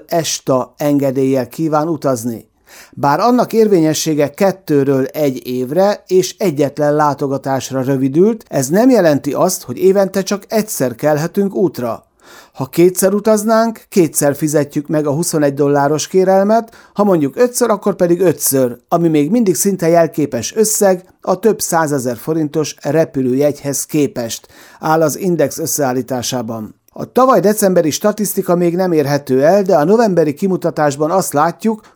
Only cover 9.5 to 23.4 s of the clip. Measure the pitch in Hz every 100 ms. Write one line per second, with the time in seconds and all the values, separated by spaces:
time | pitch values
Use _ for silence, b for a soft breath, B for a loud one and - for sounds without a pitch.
9.5 | - - 123 190 196 196 196 190 196 -
10.5 | 220 214 - 127 113 151 151 165 196 196
11.5 | 226 175 127 120 104 - _ B B B
12.5 | - - - 180 180 190 202 214 214 214
13.5 | 220 226 226 - 202 156 - 143 139 156
14.5 | 151 143 151 - 156 147 139 170 160 143
15.5 | 139 143 143 143 151 - 190 185 190 202
16.5 | 226 220 B B - 202 175 139 180 247
17.5 | 240 233 202 208 - 175 175 185 143 -
18.5 | 135 127 120 _ 170 170 156 147 240 202
19.5 | 165 202 190 165 170 160 165 143 120 -
20.5 | 220 214 - 202 185 - _ - 185 220
21.5 | 185 - 170 156 143 120 117 - 160 151
22.5 | 160 143 - 147 156 156 139 127 131